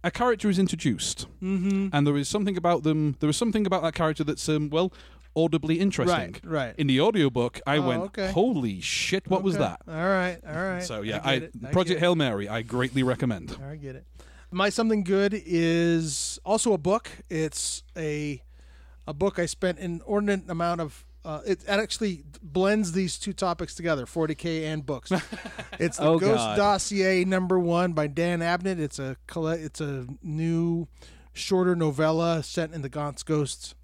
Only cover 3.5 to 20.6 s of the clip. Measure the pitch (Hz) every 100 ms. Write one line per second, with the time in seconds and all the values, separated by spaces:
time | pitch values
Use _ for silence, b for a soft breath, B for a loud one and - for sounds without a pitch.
3.5 | 214 202 185 160 - 160 147 151 151 -
4.5 | 151 147 151 185 B B B B - 165
5.5 | 160 156 156 196 180 170 170 131 - 175
6.5 | 160 123 - 139 131 185 214 143 120 120
7.5 | - - 151 135 120 196 - 190 180 233
8.5 | 190 120 95 - - - 190 - 185 196
9.5 | 160 117 - - 160 180 190 180 175 -
10.5 | 156 190 180 180 107 104 104 135 135 165
11.5 | 117 123 160 175 170 175 170 139 101 101
12.5 | 113 113 123 127 131 127 120 131 98 82
13.5 | - 135 156 143 131 - B B B B
14.5 | 185 202 - 226 214 180 196 202 202 -
15.5 | 165 165 170 170 165 160 139 - - 175
16.5 | 220 240 190 156 214 - - - 160 156
17.5 | - - - - 180 156 151 147 135 -
18.5 | b b b b b - 147 196 190 170
19.5 | - 185 175 185 170 - 208 208 196 185
20.5 | 165